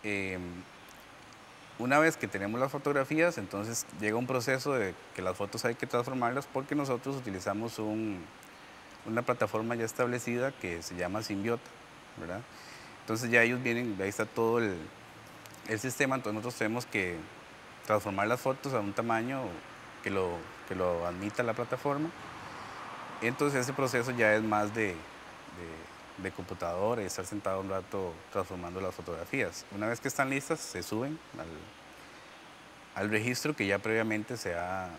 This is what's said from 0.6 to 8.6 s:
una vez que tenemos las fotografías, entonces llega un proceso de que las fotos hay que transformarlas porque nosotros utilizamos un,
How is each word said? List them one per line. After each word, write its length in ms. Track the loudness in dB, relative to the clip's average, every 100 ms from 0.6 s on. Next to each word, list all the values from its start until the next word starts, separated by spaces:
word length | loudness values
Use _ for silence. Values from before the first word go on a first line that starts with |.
| -12 -16 -18 -18 -18 -18 -18 -18 -20 -20 -18 -4
una 200 | 6 8
vez 180 | 8 6
que 100 | -2
tenemos 320 | 0 0 2
las 100 | 2
fotografías, 680 | 2 2 2 4 6 4 4
entonces 480 | -4 -4 -2 -2 -4 -2
llega 160 | 2 2
un 100 | 2
proceso 460 | 2 2 2 2
de 200 | 2 2 -2 -10 -2
que 60 |
las 160 | -2 0
fotos 260 | -2 0
hay 120 | 0 0
que 120 | 2
transformarlas 580 | 2 2 2 2 2 -2
porque 300 | -4 0 0
nosotros 400 | 2 0 0 -4
utilizamos 640 | -2 -2 0 0 -2 -2
un, 460 | -2 0 -2 -4 -8 -16 -18 -18